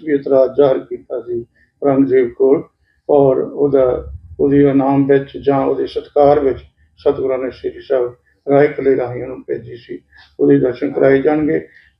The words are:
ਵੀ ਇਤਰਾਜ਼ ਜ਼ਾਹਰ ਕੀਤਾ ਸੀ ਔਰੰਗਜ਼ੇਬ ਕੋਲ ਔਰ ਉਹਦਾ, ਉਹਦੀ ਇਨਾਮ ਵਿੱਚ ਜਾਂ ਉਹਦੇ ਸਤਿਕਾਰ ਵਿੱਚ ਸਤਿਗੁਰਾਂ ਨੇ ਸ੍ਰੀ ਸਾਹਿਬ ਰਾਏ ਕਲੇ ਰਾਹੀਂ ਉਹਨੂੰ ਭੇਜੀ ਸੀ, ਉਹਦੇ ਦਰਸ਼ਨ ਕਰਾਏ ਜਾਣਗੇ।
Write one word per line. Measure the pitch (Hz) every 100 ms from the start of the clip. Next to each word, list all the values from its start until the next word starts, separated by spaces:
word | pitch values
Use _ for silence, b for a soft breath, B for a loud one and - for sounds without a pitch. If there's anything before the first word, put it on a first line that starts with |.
ਵੀ | 156
ਇਤਰਾਜ਼ | 143 139 135 127
ਜ਼ਾਹਰ | 139 143 135
ਕੀਤਾ | - 120 - 131
ਸੀ | 117 120 117 _ _ _
ਔਰੰਗਜ਼ੇਬ | 143 135 135 131 120
ਕੋਲ | - 135 156 - _ _ _ -
ਔਰ | 147 139 131
ਉਹਦਾ, | - - 143 139 127 123 - - - -
ਉਹਦੀ | 143 143
ਇਨਾਮ | 143 135 135 139 139
ਵਿੱਚ | 139 139 120
ਜਾਂ | 127 139
ਉਹਦੇ | 135 135 131
ਸਤਿਕਾਰ | 147 - 147 143 147
ਵਿੱਚ | 139 120 - _ _ _
ਸਤਿਗੁਰਾਂ | 147 139 131 131
ਨੇ | 127
ਸ੍ਰੀ | 117 127 117
ਸਾਹਿਬ | - 135 123 - _ _ -
ਰਾਏ | 139 147
ਕਲੇ | 143 135 131
ਰਾਹੀਂ | 120 123
ਉਹਨੂੰ | 127 127
ਭੇਜੀ | - 127 120 123
ਸੀ, | - 139 _ b b -
ਉਹਦੇ | 143 143
ਦਰਸ਼ਨ | 131 120 143
ਕਰਾਏ | - 139 135
ਜਾਣਗੇ। | 147 151 147 160 B B B _